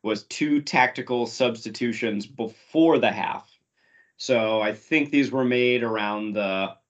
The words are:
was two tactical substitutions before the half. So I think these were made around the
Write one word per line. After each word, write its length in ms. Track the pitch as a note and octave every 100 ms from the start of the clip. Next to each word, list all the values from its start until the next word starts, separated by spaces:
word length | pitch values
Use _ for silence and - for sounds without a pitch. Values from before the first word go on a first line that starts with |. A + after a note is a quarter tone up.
was 220 | G#2+ G#2+
two 360 | - - D3+ D3
tactical 640 | D3 - B2 C#3 B2+ B2 A#2
substitutions 1000 | - B2 A2+ A2 G#2+ A#2+ A2+ A2+ G#2 G#2
before 720 | - A2 - _ D#3+ E3 C#3
the 120 | A2+
half. 400 | G#2 - - - _ _ _ _ _ _ _
So 420 | - A#2+ A2 A2
I 140 | G#2+
think 360 | G#2+ _ D#3 C#3+
these 200 | C#3+ B2+
were 140 | C3
made 380 | B2 B2 B2 B2
around 520 | A#2 A2 G#2 G#2 G#2+
the 420 | G#2 G2 F#2+ F#2+ -